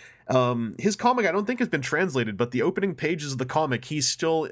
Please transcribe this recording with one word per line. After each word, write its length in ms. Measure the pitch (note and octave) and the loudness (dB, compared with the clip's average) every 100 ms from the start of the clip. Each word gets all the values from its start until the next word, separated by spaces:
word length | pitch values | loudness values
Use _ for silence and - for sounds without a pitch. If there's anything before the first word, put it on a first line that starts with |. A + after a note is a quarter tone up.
| - - - | -20 -14 0
Um, 460 | C3 B2 A#2+ A2+ - | 2 2 0 -4 -2
his 160 | F#3+ | -2
comic, 300 | G3+ A#3+ B3+ | 2 2 4
I 80 | G3 | 2
don't 140 | F#3+ G#3+ | 0 -2
think, 120 | B3+ | -2
has 100 | A#3 | 0
been 100 | D3 | -2
translated, 560 | B2+ D3+ F#3 C3 A2 G2 | 0 0 0 0 -2 0
but 140 | A#2+ | -2
the 100 | B2+ | 0
opening 340 | C#3+ G#3 G3 | 0 0 -2
pages 380 | D3+ D#3 E3 D3 | 0 -2 -2 -4
of 60 | C3 | -4
the 80 | B2+ | -2
comic, 400 | D#3 D3+ A#2+ - | 0 2 0 -2
he's 200 | D3+ C3 | -2 -2
still, 440 | - E3 D#3+ D3+ | 0 0 0 -2